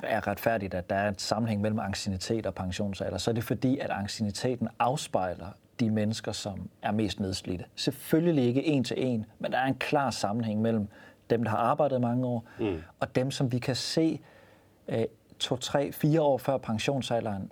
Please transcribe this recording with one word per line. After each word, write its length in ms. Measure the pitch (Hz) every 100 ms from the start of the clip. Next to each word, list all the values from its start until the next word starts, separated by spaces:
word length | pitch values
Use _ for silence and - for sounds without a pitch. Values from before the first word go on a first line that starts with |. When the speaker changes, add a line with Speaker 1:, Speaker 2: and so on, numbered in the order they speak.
Speaker 1:
er 240 | - 110 104
retfærdigt, 460 | 101 117 113 98
at 160 | 90 -
der 60 | 98
er 120 | 104
en 80 | 101
sammenhæng 440 | - 104 117 104
mellem 180 | 107 107
anciennitet 680 | 98 98 104 92 - 113 101
og 100 | -
pensionsalder. 640 | 92 95 101 95 95 95
Så 140 | -
er 20 |
det 100 | 113
fordi, 340 | - 113 127 135
at 100 | -
ancienniteten 760 | 98 101 - 104 - 127 123 113 -
afspejler 680 | 117 147 - 107 92 85 85 - _ -
de 100 | 113
mennesker, 400 | 110 104 110 -
som 380 | 101 104 92 95 _
er 100 | 113
mest 280 | 107 101 -
nedslidte. 460 | 95 101 - 90 - -
Selvfølgelig 680 | - - - 160 175 151 120
ikke 200 | 131 160
en 180 | 139
til 120 | 117 - 127
en, 200 | 113 107 -
men 120 | -
der 60 | 127
er 80 | 131
en 100 | 131
klar 340 | - 147 131
sammenhæng 520 | - 98 117 113 107
mellem 260 | 113 113 101 - - - -
dem, 140 | 117
der 60 | 110
har 60 | 110
arbejdet 440 | 117 147 143 127
mange 260 | 120 123 127
år, 160 | 117 - -
Speaker 2:
Mm. 220 | 110 82 80 -
Speaker 1:
og 160 | - -
dem, 160 | 135
som 200 | - 131
vi 80 | 123
kan 160 | - 123
se, 440 | - 170 160 - - - - - _ _ -
øh, 180 | 117 113 - _ -
to, 160 | - 123
tre, 360 | - 147 143
fire 300 | - 151 160
år 160 | 147 127
før 200 | - 131
pensionsalderen, 960 | - 110 - 139 113 117 110 98 -